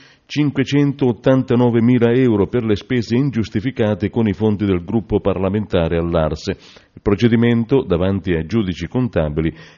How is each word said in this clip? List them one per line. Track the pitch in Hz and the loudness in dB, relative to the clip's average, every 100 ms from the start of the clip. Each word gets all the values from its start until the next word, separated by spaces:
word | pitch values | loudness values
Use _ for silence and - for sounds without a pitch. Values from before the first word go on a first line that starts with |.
| - _ _ | -20 _ _
cinquecentottantanovemila | 143 147 139 127 143 143 139 131 113 139 131 127 123 123 117 117 127 117 | -2 -2 -2 0 0 0 0 -2 0 2 2 2 2 2 2 4 4 4
euro | 123 127 107 90 | 2 2 2 0
per | 123 | -2
le | 113 101 | -2 -2
spese | - 127 101 117 | -2 -4 0 0
ingiustificate | 143 120 101 110 117 127 107 104 101 | 0 -2 -4 -4 -4 -2 -2 0 -2
con | 117 110 | 0 0
i | |
fondi | 90 110 101 104 | 0 0 0 0
del | 92 85 | -2 -2
gruppo | 113 90 104 | -4 -2 -2
parlamentare | 101 90 95 107 101 92 82 82 | 0 -2 -2 -2 -2 0 0 0
all'Arse. | 85 85 78 76 - 90 - - _ - | 0 0 0 -4 -6 -8 -12 -20 _ -6
Il | |
procedimento | - 101 117 117 117 117 110 139 | -2 2 2 4 2 2 0 -2
davanti | - 85 92 98 90 | 0 0 0 -2 -2
ai | 82 80 | -4 -2
giudici | 113 92 82 82 | -2 -2 -4 -6
contabili | 127 123 87 78 76 80 78 - | -4 -2 -2 -2 -2 -4 -6 -18